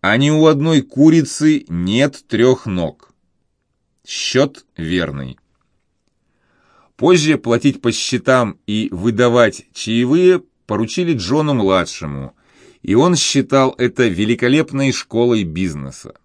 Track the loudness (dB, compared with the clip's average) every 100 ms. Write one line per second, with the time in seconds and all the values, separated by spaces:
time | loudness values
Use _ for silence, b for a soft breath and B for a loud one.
0 | 0 2 2 4 4 2 2 0 0 4
1 | 6 6 2 0 0 0 -2 -6 -2 0
2 | 0 -2 _ 0 2 2 -2 -4 -6 -8
3 | _ _ _ _ _ _ _ _ _ _
4 | _ -8 -2 0 0 -2 _ -12 -6 -4
5 | -4 -8 -14 -16 _ _ _ _ _ _
6 | _ _ _ _ _ _ _ _ _ _
7 | 4 4 4 0 0 0 0 -2 -4 -4
8 | -4 -4 0 0 0 -6 -6 -4 -4 -4
9 | -4 0 2 4 2 0 -18 -14 -4 -2
10 | 2 4 4 2 -2 _ _ -4 -4 -4
11 | -2 -2 -2 -2 0 0 0 0 -2 -8
12 | -12 -12 -14 _ b b b b -2 2
13 | 2 2 0 -2 0 0 0 0 -4 0
14 | -2 0 -2 0 2 0 0 -2 -2 -4
15 | -6 -2 0 0 -4 -4 -6 -6 -14 -16
16 | -20 -20